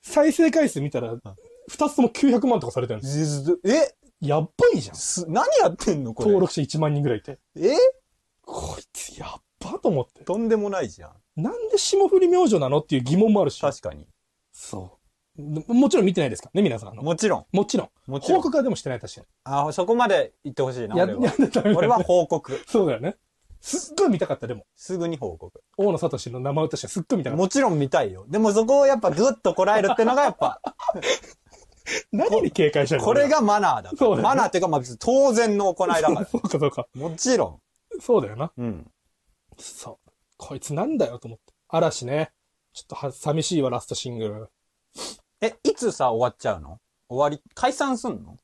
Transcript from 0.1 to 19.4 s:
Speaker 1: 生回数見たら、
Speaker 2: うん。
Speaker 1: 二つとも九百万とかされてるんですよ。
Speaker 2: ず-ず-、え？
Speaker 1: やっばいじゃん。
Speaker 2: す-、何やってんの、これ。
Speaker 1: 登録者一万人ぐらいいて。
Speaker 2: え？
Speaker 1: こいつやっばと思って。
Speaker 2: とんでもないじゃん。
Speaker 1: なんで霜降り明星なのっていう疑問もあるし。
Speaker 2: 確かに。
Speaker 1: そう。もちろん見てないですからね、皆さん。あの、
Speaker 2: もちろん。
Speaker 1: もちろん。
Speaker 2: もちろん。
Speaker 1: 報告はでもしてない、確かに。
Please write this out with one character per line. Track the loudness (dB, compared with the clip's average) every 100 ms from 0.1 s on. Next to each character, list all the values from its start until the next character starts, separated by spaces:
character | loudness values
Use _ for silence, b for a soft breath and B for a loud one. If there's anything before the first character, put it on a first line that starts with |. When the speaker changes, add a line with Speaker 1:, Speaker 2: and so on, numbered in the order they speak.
| 2 2
Speaker 1:
生 | 4 4
回 | 4 0
数 | 0
見 | -4
た | -4
ら、 | -6
Speaker 2:
う | -10
ん。 | -14 -20 -20 -20 -20
Speaker 1:
二 | -4 -2
つ | 2
と |
も | 2
九 | 4 2
百 | 4 2
万 | 0
と | -2
か |
さ | -4
れ | -4
て |
る | -6
ん |
で | -4
す | -2
よ。 |
Speaker 2:
ず- | -2 -2
ず-、 | -2 -2
え？ | 2 2 2 _ _ _
Speaker 1:
や | -2 -2
っ |
ば | -2 2 2
い | 2
じ | -4
ゃ |
ん。 | -10
Speaker 2:
す-、 | -8 -6 -2
何 | -2 2 4
や | 2
っ | 0
て | -2
ん | -2
の、 | -4
こ | -2
れ。 | 2
Speaker 1:
登 | 4
録 | 2
者 | -2
一 | -4 -2
万 | 0
人 | 0
ぐ | 0
ら |
い | -2
い |
て。 | -6 -18 _ -2
Speaker 2:
え？ | 0 4 4 2 _ _ _ _
Speaker 1:
こ | -14 -12 -10 -12
い | -16
つ | -16 -16 -14
や | -16
っ | -16 _ _
ば | -12 -4
と | 0
思 | 0
っ | -4
て。 | _
Speaker 2:
と | -6 -4
ん | 0
で | 0
も | 0
な | -4
い | -6
じ | -10
ゃ | -20
ん。 | _ _ -6
Speaker 1:
な | -6 -4
ん | -2
で | 0
霜 | 2 2 4
降 | 6
り | 6
明 | 4
星 | 4 2
な | 2
の | 0
っ | 0
て | -2
い |
う |
疑 | 2 4
問 | 6
も | 6
あ |
る | 2
し。 | 0
Speaker 2:
確 | -4 -4
か | -12
に。 | -12 -20 _ _ _ _
Speaker 1:
そ | -20 -14 -12 -12 _
う。 | _ _ _ -18
も | -8 -8 0 4 4
ち | 4
ろ |
ん | 2
見 |
て | 2
な | -2
い |
で | -4
す |
か | -4
ら | 0
ね、 |
皆 | 0 0
さ | -10
ん。 |
あ |
の、 | -8
Speaker 2:
も | -4 0
ち | 0
ろ | 0
ん。 | 0
Speaker 1:
も | 0
ち | 0 -2
ろ | -4 _ -10
ん。 |
Speaker 2:
も | -6
ち | 2
ろ | 2
ん。 |
Speaker 1:
報 |
告 | 4 0
は |
で | 0
も | -2
し |
て | -6
な |
い、 | -8
確 | -10 -18
か |
に。 | _ _